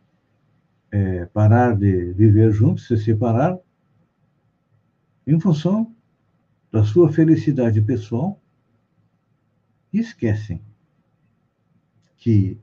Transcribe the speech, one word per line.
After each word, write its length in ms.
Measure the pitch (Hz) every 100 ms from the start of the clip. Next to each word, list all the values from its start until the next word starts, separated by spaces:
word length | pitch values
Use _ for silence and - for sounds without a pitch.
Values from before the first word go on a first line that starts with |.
| _ _ _ _ _ _ _ _ _
é, 360 | 104 95 92 85
parar 500 | - 107 117 123 107
de 360 | 101 92 87
viver 400 | 92 110 104 110
juntos, 340 | 107 131 190 -
se 100 | 110
separar, 640 | 107 107 120 110 156 185 _ _ _ _ _ _ _ _ _ _ _ _ _ _ _ _ -
em 120 | 160
função 560 | 190 151 175 214 226 - _ _ _ _ _ _ _
da 120 | 110
sua 280 | 104 175 165
felicidade 720 | 156 160 156 - 135 120 107
pessoal, 580 | 107 120 - 117 175 202 _ _ _ _ _ _ _ _ _ _ _ _ _ _ _
e 60 | 202
esquecem 640 | 226 - 117 104 107 85 - _ _ _ _ _ _ _ _ _ _ _ _ _ _ _
que 420 | 117 107 95 -